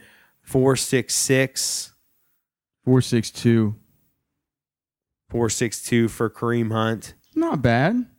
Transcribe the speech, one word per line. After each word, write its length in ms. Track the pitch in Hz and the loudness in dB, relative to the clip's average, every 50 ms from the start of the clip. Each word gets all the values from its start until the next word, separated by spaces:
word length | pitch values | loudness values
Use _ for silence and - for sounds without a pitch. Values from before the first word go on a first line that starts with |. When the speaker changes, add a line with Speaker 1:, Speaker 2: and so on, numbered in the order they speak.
| - - _ _ _ _ _ _ | -12 -20 _ _ _ _ _ _
Speaker 1:
four 340 | _ - - 135 127 135 135 | _ -2 0 2 4 4 2
six 400 | 120 - - - 127 117 - - | 2 0 -2 -2 -2 -2 -2 -4
six. 800 | - - - 135 131 135 131 - - - - - - - - _ _ _ _ _ _ _ _ _ _ _ _ _ _ _ _ _ _ _ | -4 0 2 2 2 2 0 -2 -6 -6 -6 -6 -8 -10 -12 _ _ _ _ _ _ _ _ _ _ _ _ _ _ _ _ _ _ _
Speaker 2:
Four 180 | - 127 127 | 2 2 2
six 300 | 127 - - 117 107 - | 2 2 0 -2 -2 -2
two. 440 | - - - 120 117 113 110 104 107 - _ _ _ _ _ _ _ _ _ _ _ _ _ _ _ _ _ _ _ _ _ _ _ _ _ _ _ _ _ _ | -10 -2 2 2 4 4 2 0 -4 -8 _ _ _ _ _ _ _ _ _ _ _ _ _ _ _ _ _ _ _ _ _ _ _ _ _ _ _ _ _ _
Speaker 1:
Four 200 | - 120 117 110 | -2 -2 -2 0
six 320 | - - 127 113 - - | 0 -2 -4 -4 -4 -8
two 260 | - - - 120 117 110 | -6 0 2 2 2 2
for 220 | - - 120 110 | 0 -2 -4 -4
Kareem 420 | - - - 117 117 120 117 110 | -4 -4 -4 -2 0 0 -2 -2
Hunt. 420 | 110 110 110 113 113 104 - - - _ _ _ _ | 0 0 0 0 -2 -4 -8 -16 -20 _ _ _ _
Speaker 2:
Not 260 | 311 330 339 285 156 | -4 -2 -2 -2 0
bad. 440 | 123 123 117 120 135 170 233 247 247 - _ | 0 2 2 4 2 2 0 -2 -4 -6 _